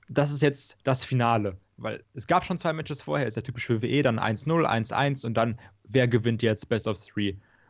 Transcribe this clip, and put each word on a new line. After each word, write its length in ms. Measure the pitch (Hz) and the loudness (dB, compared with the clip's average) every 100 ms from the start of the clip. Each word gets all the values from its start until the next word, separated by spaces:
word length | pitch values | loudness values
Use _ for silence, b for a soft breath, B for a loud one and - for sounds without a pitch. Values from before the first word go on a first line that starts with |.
| - | -4
das 240 | - 147 | 0 0
ist 100 | 143 | 2
jetzt 340 | 143 143 - - | 2 2 -12 -6
das 220 | - 127 | -2 -2
Finale. 520 | - 127 117 113 101 92 _ - | 0 0 2 2 0 -6 _ -12
Weil 260 | 117 110 _ | -10 -10 _
es 120 | 131 - | -10 2
gab 180 | 175 | 2
schon 140 | - 180 | 2 -4
zwei 140 | 170 | -4
Matches 300 | 156 151 143 | -4 -6 -10
vorher, 260 | - 147 120 | -4 -2 -2
ist 80 | 113 | -4
ja 60 | |
typisch 260 | - - - | -6 -6 -2
W 120 | 113 | 0
W 40 | 113 | 2
E, 140 | 139 | 2
dann 160 | 135 113 | 2 2
eins 280 | 104 107 151 | 0 -2 0
null, 200 | 165 151 | 2 2
eins 240 | 117 110 | 0 0
eins 340 | - 143 135 | 0 0 -2
und 100 | 120 | -2
dann, 240 | 113 117 117 B B | 0 0 -2 B B
wer 240 | - 131 123 | -2 2 4
gewinnt 340 | 120 117 113 | 4 2 2
jetzt 260 | 113 107 - | 2 0 0
Best 200 | 110 110 | -2 -2
of 100 | 98 | -6
Three? 300 | - 107 101 98 b b | -6 -4 -2 -4 b b